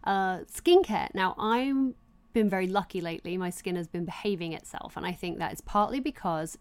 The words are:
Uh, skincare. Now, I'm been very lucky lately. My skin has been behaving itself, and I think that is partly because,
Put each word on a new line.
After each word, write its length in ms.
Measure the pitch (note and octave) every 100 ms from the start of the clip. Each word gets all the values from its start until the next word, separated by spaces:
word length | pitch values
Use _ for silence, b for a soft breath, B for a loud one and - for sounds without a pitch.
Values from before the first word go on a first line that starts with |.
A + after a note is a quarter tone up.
Uh, 360 | - G3 F#3+ F#3
skincare. 720 | - - - F4 E4+ G#3+ -
Now, 220 | - F#3 -
I'm 580 | A3 A#3 C4+ C4+ C4 - _ _ _
been 160 | A#3 G#3
very 160 | F#3+ F#3
lucky 340 | G3 F#3+ F#3
lately. 380 | E3+ E3 F3 F3+
My 140 | F3+
skin 240 | - F#3 F3
has 120 | E3
been 180 | F3 E3+
behaving 480 | - G#3 F#3+ E3+
itself, 440 | D#3+ - - - -
and 80 | F3
I 60 |
think 260 | F3+ F3+ -
that 160 | E3
is 80 | -
partly 380 | - G#3 G#3 C#4
because, 580 | C#4+ - F#3 D#3+ E3 -